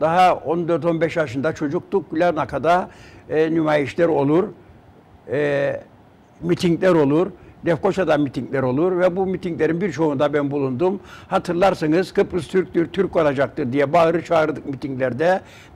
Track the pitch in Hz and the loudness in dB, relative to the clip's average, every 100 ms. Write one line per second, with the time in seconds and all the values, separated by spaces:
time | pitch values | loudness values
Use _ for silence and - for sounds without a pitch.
0 | 151 175 185 151 - 170 165 170 165 165 | 0 4 4 2 -2 -2 0 0 0 0
1 | 160 170 147 131 156 - 151 170 - 196 | 0 0 -2 -2 -4 -2 -4 -4 -2 -4
2 | - 160 175 156 127 139 151 180 202 - | -2 0 0 0 -4 -2 2 2 0 -12
3 | - - - 147 160 165 156 151 131 - | -20 -20 -4 0 2 2 2 0 0 0
4 | 170 143 139 160 208 - - - - - | 2 2 2 2 0 -6 -20 -20 -20 -20
5 | - - - 135 147 139 139 - - - | -20 -20 -6 -2 -2 0 -2 -4 -10 -20
6 | - _ _ - 165 170 180 165 185 170 | -20 _ _ -8 -4 0 0 2 4 4
7 | 139 151 190 - - - 156 165 196 185 | 4 2 0 -6 -20 -6 -4 0 0 0
8 | 165 147 143 131 120 135 127 127 185 180 | 0 0 0 -4 -6 -2 0 0 0 2
9 | 180 180 190 180 185 156 156 165 196 139 | 0 0 -2 -4 -6 -2 -2 0 -4 0
10 | 160 139 147 147 143 143 131 127 180 196 | 0 0 0 0 -2 -2 -2 0 -2 -2
11 | - - - 185 180 170 196 185 156 165 | -8 -20 -6 -4 -2 0 2 2 0 0
12 | 185 - 202 180 139 185 175 175 160 - | 0 0 0 -2 -2 -2 0 -2 -2 -2
13 | 185 180 151 135 123 - 127 139 139 170 | 0 0 0 0 -2 -2 -2 0 2 4
14 | 165 170 - 165 156 139 143 135 143 131 | 4 0 0 0 0 -4 -8 -8 -8 -4
15 | 131 120 165 190 - - - | -4 0 0 0 -4 -20 -16